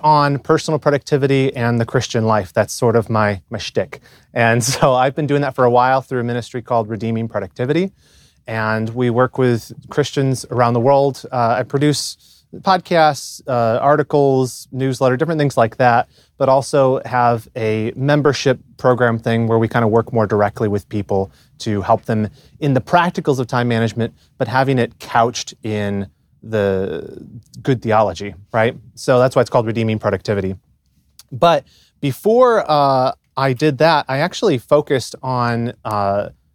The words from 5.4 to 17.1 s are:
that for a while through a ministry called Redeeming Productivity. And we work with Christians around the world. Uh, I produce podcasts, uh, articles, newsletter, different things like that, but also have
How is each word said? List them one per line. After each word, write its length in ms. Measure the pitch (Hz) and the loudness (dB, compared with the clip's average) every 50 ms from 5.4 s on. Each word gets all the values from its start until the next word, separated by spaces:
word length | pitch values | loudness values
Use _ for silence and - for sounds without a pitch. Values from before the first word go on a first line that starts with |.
that 140 | 143 131 - | -2 -2 0
for 100 | - 127 | 2 2
a 60 | 120 | 4
while 320 | 120 123 127 127 131 135 | 4 4 4 4 2 0
through 180 | 131 - 135 123 | -2 -4 -6 -4
a 40 | 120 | -4
ministry 360 | 120 120 120 113 - - 123 | -4 -4 -6 -8 -8 -12 -12
called 300 | 113 - 127 117 110 107 | -6 -2 -2 -2 -2 -2
Redeeming 360 | 113 101 113 113 113 113 113 | -6 -6 -4 -4 -4 -4 -6
Productivity. 640 | 113 - 104 95 90 _ - 123 127 147 170 190 196 - _ _ _ _ _ _ _ _ _ _ | -6 -6 -8 -8 -8 _ -6 -4 -2 0 -2 -2 -4 -8 _ _ _ _ _ _ _ _ _ _
And 440 | - 113 113 110 110 110 110 110 110 | -8 -6 -4 -2 -2 -2 -2 -4 -4
we 180 | 113 123 127 123 | -4 -2 -2 0
work 300 | 113 120 127 127 - - | 2 2 0 0 0 0
with 340 | 127 123 120 113 - - - - - - | 0 0 0 -2 -4 -12 -20 -20 -20 -4
Christians 560 | - 156 135 - - 147 135 135 131 120 - - | -2 -2 -2 0 -2 -2 0 0 -2 -4 -6 -6
around 240 | 123 120 123 120 120 | 0 0 2 2 2
the 60 | 120 | 2
world. 440 | 117 135 139 135 139 139 131 - - - | 2 4 4 4 4 0 -2 -6 -12 -8
Uh, 220 | - 123 117 113 120 117 | -2 -2 0 0 0 -2
I 40 | |
produce 560 | 123 - - 139 147 151 143 - - - - _ _ _ _ _ _ _ - | -2 -4 -2 0 0 0 0 -2 -6 -10 -12 _ _ _ _ _ _ _ -20
podcasts, 840 | - - 196 185 185 - - 175 165 160 151 139 - - - - - - 143 | -6 0 0 0 0 0 0 2 4 4 4 2 -2 -10 -16 -18 -14 -8 -4
uh, 300 | 127 120 117 113 113 123 | 0 0 2 0 0 2
articles, 880 | - 143 151 151 139 - - 147 143 139 135 131 131 123 - - - _ | 2 2 2 2 0 0 2 2 2 4 2 2 0 -2 -6 -14 -18 _
newsletter, 440 | 131 127 135 135 127 - 135 127 127 | -8 -4 -4 -4 -2 0 2 2 2
different 220 | 127 160 147 165 151 | 2 -2 -2 0 0
things 180 | 147 139 - | 0 0 2
like 220 | 139 113 113 - - | 2 0 0 2 2
that, 280 | 131 123 117 120 - - _ _ _ _ _ | 2 4 4 2 0 -2 _ _ _ _ _
but 140 | _ 139 127 | _ 2 2
also 500 | 131 139 131 - - 143 135 131 131 - - | 2 2 0 0 2 2 2 2 2 -2 -4
have 420 | 113 | -4